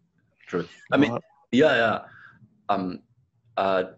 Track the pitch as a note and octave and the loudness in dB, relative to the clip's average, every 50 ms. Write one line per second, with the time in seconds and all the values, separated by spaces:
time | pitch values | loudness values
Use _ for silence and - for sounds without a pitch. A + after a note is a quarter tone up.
0 | _ _ _ _ _ _ _ _ _ - F#2+ F2 E2+ - - - - - - C3+ | _ _ _ _ _ _ _ _ _ -8 -6 -6 -6 -8 -14 -20 -8 -2 0 2
1 | C#3+ A#2+ A#2+ - - _ _ _ _ _ A#2+ B2+ D3+ D3+ C3 A#2 A#2 A2 F#2+ - | 2 0 -2 -6 -10 _ _ _ _ _ 2 4 4 4 4 2 0 0 -2 -4
2 | - - - - - - - - - - _ _ _ - G2+ F#2+ F#2 F2+ F2 - | -6 -12 -20 -20 -20 -20 -20 -20 -20 -20 _ _ _ -4 -4 -2 -4 -6 -8 -12
3 | _ _ _ _ _ _ _ _ _ _ - G2 G2 F#2+ F#2+ F#2+ F#2 - - | _ _ _ _ _ _ _ _ _ _ -4 -2 0 0 0 0 -2 -4 -4